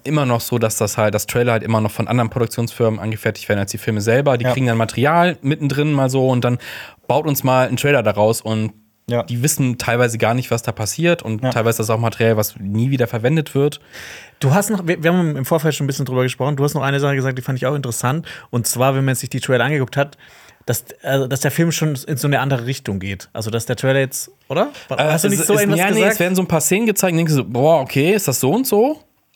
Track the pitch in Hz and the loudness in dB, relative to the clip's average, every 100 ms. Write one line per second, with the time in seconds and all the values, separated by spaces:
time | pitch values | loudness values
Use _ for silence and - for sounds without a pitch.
0 | - 151 131 120 - 120 113 - 107 - | -2 0 2 0 0 0 0 0 -2 2
1 | 107 104 - 123 120 113 - 113 107 - | 0 0 -2 0 2 0 0 0 0 -2
2 | 110 120 113 123 113 - 117 - 113 107 | -2 0 0 -2 -2 -2 -6 0 0 0
3 | 107 107 113 104 - 104 98 - - 107 | -4 -4 -4 -4 -2 -2 -2 -4 -4 -2
4 | 110 123 143 123 123 127 123 113 113 - | 2 2 2 2 0 0 0 2 0 2
5 | 139 170 175 156 135 156 139 135 151 143 | 2 4 2 0 -2 -2 -2 0 0 2
6 | 131 135 131 123 123 120 - - - - | 2 2 2 2 0 -2 -6 -16 -18 -12
7 | - 131 151 131 131 131 131 123 143 139 | -2 0 0 0 2 4 2 0 2 2
8 | 107 101 107 113 110 110 110 - _ _ | 2 4 2 2 -2 -2 -4 -6 _ _
9 | - 120 117 120 143 143 131 117 - 120 | -4 -4 -2 -2 -2 0 0 0 0 2
10 | 120 113 110 123 - 120 - - 107 - | 2 2 0 0 -2 -4 -4 -6 -6 -2
11 | 170 170 110 110 127 120 113 113 110 113 | 0 0 -2 -4 -2 0 0 0 0 0
12 | 113 - 113 110 - - 98 107 127 135 | 0 2 2 2 0 -6 -4 -2 0 0
13 | 117 113 120 160 143 139 143 - - - | 0 0 0 0 0 0 0 -2 -14 -18
14 | - - - _ 131 185 196 202 165 175 | -18 -18 -20 _ 2 4 2 -2 -2 0
15 | 160 180 165 139 131 165 156 139 139 139 | 2 2 2 -2 0 0 2 0 -2 -2
16 | 131 127 127 - 131 139 143 143 135 139 | -2 0 0 0 -2 0 0 0 0 0
17 | 143 135 131 127 131 131 131 147 127 110 | 0 0 -2 -4 -6 -2 -2 -2 -4 -2
18 | 123 156 - - - 120 107 120 131 135 | -2 -2 -6 -14 -6 -4 -2 2 2 4
19 | 135 127 127 127 - 127 127 151 123 139 | 0 -2 -4 -6 0 2 2 0 -2 -2
20 | 143 - - - - _ - 117 - - | -2 -6 -20 -20 -20 _ -6 -6 -6 -10
21 | - 135 131 131 147 - 170 156 156 135 | -2 0 0 -2 0 0 0 0 -2 -2
22 | - 139 143 135 135 127 120 131 - 98 | -4 -2 0 0 0 -2 -2 -6 -6 -6
23 | 98 95 - 110 107 113 - 120 131 135 | -4 -8 -10 -10 -6 -4 -4 -2 2 2
24 | 135 - - _ _ 143 285 - - 131 | 0 -4 -12 _ _ -2 -2 -4 -6 -2
25 | 151 160 - - - 202 - 156 196 220 | 0 2 2 0 2 2 4 2 2 2
26 | 214 214 175 185 175 160 - 190 233 202 | 2 2 0 0 2 0 2 2 2 0
27 | 185 165 165 143 101 120 151 160 131 135 | 0 2 2 0 0 0 4 4 2 0
28 | 160 214 - 123 127 214 262 208 254 311 | 2 2 0 0 0 0 0 2 2 -2
29 | _ _ _ | _ _ _